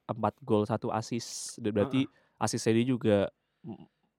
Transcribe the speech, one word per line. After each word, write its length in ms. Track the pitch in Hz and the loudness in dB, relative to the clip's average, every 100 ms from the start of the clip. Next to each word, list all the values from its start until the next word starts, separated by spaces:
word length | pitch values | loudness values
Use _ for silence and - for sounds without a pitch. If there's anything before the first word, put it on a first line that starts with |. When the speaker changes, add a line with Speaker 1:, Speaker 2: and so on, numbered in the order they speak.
Speaker 1:
empat 320 | - 117 104 - | -8 -4 -4 -4
gol, 260 | 127 107 104 | 0 2 2
satu 240 | 110 120 | -2 -2
assist. 640 | 101 113 120 - - - - | -4 -4 -8 -8 -12 -12 -6
Dan 160 | 110 | -2
berarti 320 | 107 135 131 | 0 2 2
Speaker 2:
Heeh. 320 | 139 _ _ _ | -2 _ _ _
Speaker 1:
assistnya 360 | 110 117 117 113 | -2 0 2 4
dia 100 | 123 | 4
juga, 320 | 120 113 101 95 - _ _ | 2 4 4 2 -4 _ _
mm, 240 | - 101 - _ _ | -16 -16 -18 _ _